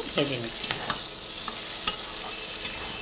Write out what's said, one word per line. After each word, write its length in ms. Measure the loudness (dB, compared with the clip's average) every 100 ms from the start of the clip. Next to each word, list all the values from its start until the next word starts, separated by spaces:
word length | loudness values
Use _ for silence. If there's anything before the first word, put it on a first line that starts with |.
| 2
ভেজে 220 | 4 4 2
নিচ্ছি। 260 | 0 2 2 4 2 2 0 -2 -4 -2 -2 0 0 -2 -2 -2 -4 -4 -4 -4 -4 0 0 0 -4 -6